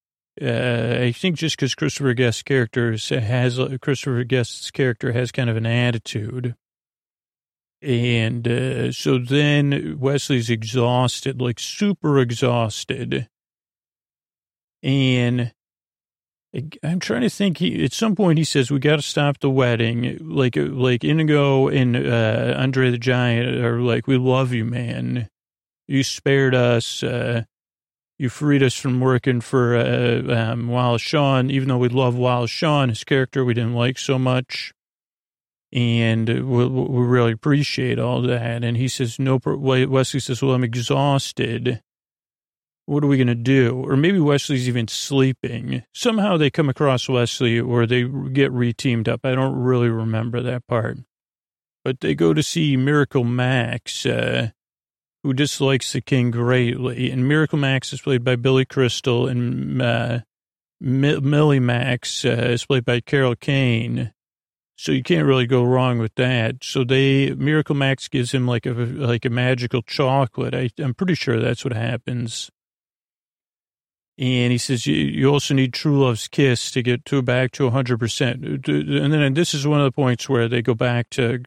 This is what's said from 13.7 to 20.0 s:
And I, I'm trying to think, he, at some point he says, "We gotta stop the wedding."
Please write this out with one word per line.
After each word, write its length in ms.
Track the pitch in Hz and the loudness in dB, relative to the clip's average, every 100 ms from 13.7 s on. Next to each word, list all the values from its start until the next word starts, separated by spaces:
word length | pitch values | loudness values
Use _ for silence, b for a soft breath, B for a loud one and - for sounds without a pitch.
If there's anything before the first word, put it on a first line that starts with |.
| _ _ _ _ _ _ _ _ _ _ _ | _ _ _ _ _ _ _ _ _ _ _
And 720 | 139 139 131 127 120 123 117 - _ _ _ _ _ _ _ _ _ - | 0 2 4 2 2 0 -4 -8 _ _ _ _ _ _ _ _ _ -12
I, 120 | 151 - | -12 -8
I'm 180 | 147 180 | -4 -4
trying 220 | - 240 | -2 -2
to 80 | 240 | -2
think, 300 | - 202 151 | 0 -2 0
he, 260 | 180 - 139 | -2 -2 -2
at 80 | |
some 220 | - 220 196 | -2 -2 2
point 240 | 190 160 | 2 2
he 40 | |
says, 280 | 156 147 123 | 2 0 0
"We 80 | 139 | 0
gotta 240 | 147 151 | 2 0
stop 360 | - - 143 139 | 0 -2 0 0
the 120 | 139 | 0
wedding." 640 | 135 123 117 113 117 | 2 2 2 0 -2